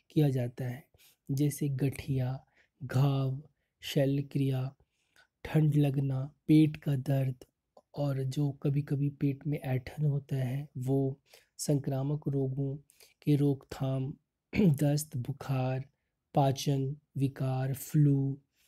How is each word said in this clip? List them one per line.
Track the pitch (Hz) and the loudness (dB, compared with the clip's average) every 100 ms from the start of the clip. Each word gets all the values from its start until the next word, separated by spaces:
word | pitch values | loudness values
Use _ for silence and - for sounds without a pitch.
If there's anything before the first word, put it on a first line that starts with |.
| _ | _
किया | 160 143 | 2 2
जाता | 127 123 - 123 | 2 -4 -6 -8
है, | 123 - _ - _ - | -10 -16 _ -20 _ -4
जैसे | 135 147 - 147 | 0 0 0 -4
गठिया, | 135 139 - - 131 127 131 - _ _ _ | -2 -2 -4 -4 -2 -2 -6 -12 _ _ _
घाव, | 131 127 143 139 135 135 - _ _ _ | -2 2 2 2 -2 -4 -10 _ _ _
शल्यक्रिया, | - 147 135 143 143 143 135 131 131 - _ _ _ _ _ _ | -4 0 2 0 -2 -2 0 0 -4 -10 _ _ _ _ _ _
ठंड | - 156 151 147 | -2 2 4 4
लगना, | 143 139 139 131 139 - - | 2 2 -2 -2 -6 -4 4
पेट | 156 156 151 | 6 6 2
का | - 135 | -2 -2
दर्द | 135 135 131 127 - _ _ _ _ - | 0 0 0 -4 -14 _ _ _ _ -4
और | 143 135 | -4 -2
जो | 131 147 143 | -4 -2 -2
कभी-कभी | 135 147 143 143 139 143 | -2 -2 0 0 0 -2
पेट | 143 143 135 147 | 0 -2 -2 -4
में | 143 | -4
ऐंठन | 131 127 - - 147 | -2 -4 -4 -2 0
होता | 139 - 135 | 0 -2 -4
है, | 127 135 151 135 | -2 -4 -6 -6
वो | 127 139 135 139 _ - _ - | 0 0 0 -4 _ -20 _ -6
संक्रामक | - 139 135 135 139 147 151 | -2 0 0 -2 -2 -2 -2
रोगों | 139 131 135 139 147 - _ - _ | -2 -2 -2 -4 -6 -14 _ -20 _
के | 151 143 | 0 2
रोकथाम, | 143 135 - - 135 135 135 - _ _ _ | 2 0 -6 -6 -4 -2 -4 -8 _ _ _
<clears throat> | - | 2
दस्त, | 190 135 147 147 - 127 | 4 4 2 0 -2 -6
बुखार, | 120 - - 131 127 131 - _ _ _ _ | -6 -8 -4 -2 -2 -4 -8 _ _ _ _
पाचन | 151 139 131 151 139 135 147 _ 135 | 2 2 2 -2 -2 -2 -6 _ -4
विकार, | 135 - 131 131 135 | -4 -2 -4 -2 -4
फ्लू, | 135 - 151 143 139 139 139 _ _ | -6 0 4 6 4 0 -4 _ _